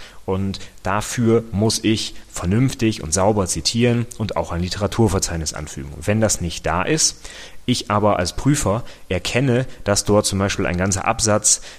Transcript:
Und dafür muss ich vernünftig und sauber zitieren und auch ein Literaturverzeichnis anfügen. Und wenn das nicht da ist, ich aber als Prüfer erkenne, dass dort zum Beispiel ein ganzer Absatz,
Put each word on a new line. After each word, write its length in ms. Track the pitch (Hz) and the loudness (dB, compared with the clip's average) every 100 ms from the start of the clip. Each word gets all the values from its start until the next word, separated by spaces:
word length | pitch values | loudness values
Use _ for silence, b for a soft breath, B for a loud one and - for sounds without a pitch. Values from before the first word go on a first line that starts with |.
| B B | B B
Und 360 | - 95 98 92 B B | -4 -2 -2 -4 B B
dafür 580 | - 101 - - 113 113 113 | -2 -2 -2 0 4 4 2
muss 320 | 92 113 - | 0 2 2
ich 320 | 110 110 - - B | 2 0 -2 -8 B
vernünftig 720 | - 87 107 135 - 110 104 | -6 0 2 2 2 0 0
und 100 | 78 | -2
sauber 360 | 95 98 107 95 | 2 2 2 0
zitieren 580 | 160 - 117 120 120 117 - | -2 -2 2 2 2 -2 -4
und 180 | 107 - | -4 -2
auch 160 | - | -4
ein 80 | 87 | -2
Literaturverzeichnis 920 | 90 - 101 - 110 95 - 85 76 | -2 -2 -2 2 4 4 -2 -4 -6
anfügen. 400 | - 78 - 69 - | -6 -10 -10 -12 -8
Und 100 | - | 0
wenn 140 | 107 | 2
das 200 | 110 - | 2 2
nicht 240 | 85 - | -2 -4
da 180 | 78 82 | -2 0
ist, 340 | 92 156 - - B B B B | 0 2 0 -2 B B B B
ich 280 | - 123 - | -2 -2 0
aber 260 | 104 104 92 | 2 4 2
als 160 | 90 | 0
Prüfer 480 | - 135 147 101 107 - B B | 0 2 2 2 0 -2 B B
erkenne, 580 | 92 - 120 135 120 127 B | -4 0 0 2 2 0 B
dass 200 | - 101 | 0 0
dort 220 | - 104 - | 4 4 4
zum 140 | 98 | 0
Beispiel 260 | 98 - 92 | 0 0 -2
ein 100 | 87 | 0
ganzer 300 | 98 98 - | 0 0 0
Absatz, 560 | 117 110 104 - - B | 0 2 2 2 0 B